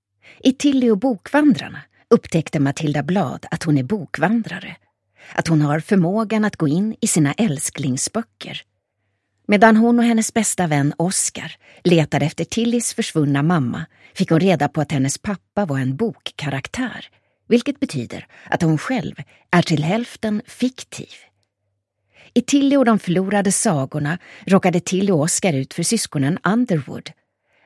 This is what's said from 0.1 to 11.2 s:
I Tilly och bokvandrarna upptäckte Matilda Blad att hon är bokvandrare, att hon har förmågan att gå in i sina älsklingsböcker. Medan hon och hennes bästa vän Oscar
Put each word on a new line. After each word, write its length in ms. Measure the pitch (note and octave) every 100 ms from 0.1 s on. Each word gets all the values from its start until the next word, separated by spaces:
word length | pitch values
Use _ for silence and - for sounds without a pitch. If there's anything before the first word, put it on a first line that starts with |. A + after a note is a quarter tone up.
| _ - -
I 140 | C4+
Tilly 380 | B3+ D4 C4+ A#3+
och 80 | G3+
bokvandrarna 840 | C4 G#3 - C#4+ D4+ F3+ - - - _ -
upptäckte 520 | A#3 - E3 - D#3
Matilda 420 | C#3 - D#3 D3
Blad 440 | C#3+ G3 C3 - -
att 120 | E3+
hon 160 | E3 D3
är 40 |
bokvandrare, 960 | B2+ G#3 - - E3+ A#3 F3+ F3 - - _ _ _ _ -
att 140 | - -
hon 140 | D#3
har 180 | D3 D#3+
förmågan 640 | - G3 E3 G#3+ G#3 A3
att 120 | G#3+ -
gå 120 | D3
in 280 | E3 G#3+ -
i 60 | A3
sina 260 | E3+ C#3
älsklingsböcker. 1300 | - A3 C#3+ - - C#3 C3 - A3+ A#3 - - - - _ _ _ _ _ _ _ -
Medan 300 | G#3 A3+ A3
hon 220 | A#3 A#3+
och 60 |
hennes 300 | A#3 A3+ A3
bästa 320 | A3+ G3+ - E3+
vän 280 | C#3+ C#3+ -
Oscar 580 | F3 -